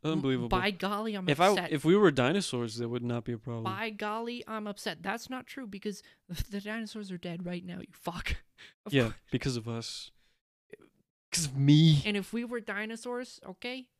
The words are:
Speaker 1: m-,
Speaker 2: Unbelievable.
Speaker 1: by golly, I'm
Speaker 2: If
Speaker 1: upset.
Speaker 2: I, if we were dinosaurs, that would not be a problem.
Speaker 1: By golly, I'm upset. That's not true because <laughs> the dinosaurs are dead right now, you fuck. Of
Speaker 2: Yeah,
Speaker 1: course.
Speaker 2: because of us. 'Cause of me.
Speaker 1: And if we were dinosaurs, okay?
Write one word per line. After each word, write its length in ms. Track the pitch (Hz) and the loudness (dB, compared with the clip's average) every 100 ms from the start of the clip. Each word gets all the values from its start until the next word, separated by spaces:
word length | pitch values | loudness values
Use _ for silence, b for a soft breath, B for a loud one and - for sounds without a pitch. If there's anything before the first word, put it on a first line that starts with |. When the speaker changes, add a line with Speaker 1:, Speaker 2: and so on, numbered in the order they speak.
Speaker 1:
m-, 80 | 151 | 0
Speaker 2:
Unbelievable. 360 | 160 139 131 120 | 0 2 0 0
Speaker 1:
by 220 | 180 190 | 0 0
golly, 440 | 190 190 208 220 208 | -2 -4 -4 -4 -4
I'm 120 | 185 | -2
Speaker 2:
If 120 | 147 | 4
Speaker 1:
upset. 240 | 185 - | 4 6
Speaker 2:
I, 100 | 175 | 2
if 100 | 151 | 2
we 120 | 156 196 | 6 8
were 160 | 202 | 8
dinosaurs, 640 | 135 127 190 - 123 117 113 | 6 2 2 0 -2 -4 -4
that 120 | 117 | -4
would 140 | 120 | -4
not 220 | 120 120 | -2 -4
be 80 | 113 | -4
a 60 | 117 | -8
problem. 260 | - 117 | -6 -6
Speaker 1:
By 260 | 117 190 220 | -6 -4 -6
golly, 540 | 208 214 214 233 240 - | -6 -6 -4 -6 -8 -8
I'm 220 | 220 214 | -8 -8
upset. 340 | 196 - 165 | -8 -8 -8
That's 260 | 180 226 - | -6 -6 -6
not 200 | 254 - | -12 -10
true 180 | - 247 | -14 -12
because 340 | 196 214 190 - b _ | -8 -8 -8 -14 b _
<laughs> 200 | 170 - | -6 -6
the 100 | 202 | -6
dinosaurs 500 | 202 220 214 220 202 | -6 -8 -8 -10 -10
are 80 | 180 | -10
dead 260 | 175 170 | -8 -8
right 200 | 175 180 | -6 -8
now, 140 | 185 180 | -8 -12
you 80 | - | -12
fuck. 440 | - - 175 - - _ _ B _ | -10 -10 -8 -6 -6 _ _ B _
Of 80 | - | 0
Speaker 2:
Yeah, 80 | 139 | 2
Speaker 1:
course. 100 | 113 - _ | 2 -2 _
Speaker 2:
because 240 | 127 143 123 | -2 0 -4
of 100 | 110 | -4
us. 420 | 117 117 - - _ _ _ _ _ _ - - _ _ _ _ | -8 -8 -12 -14 _ _ _ _ _ _ -20 -20 _ _ _ _
'Cause 140 | - 156 | -4 -2
of 100 | 135 | 2
me. 460 | 139 151 165 151 | 8 10 10 8
Speaker 1:
And 120 | 208 208 | 4 -2
if 160 | 185 | -4
we 120 | 226 | -6
were 160 | 240 240 | -6 -8
dinosaurs, 800 | 220 202 220 226 247 247 247 - | -8 -8 -6 -8 -8 -8 -10 -14
okay? 440 | - 185 247 254 254 | -18 -12 -10 -10 -14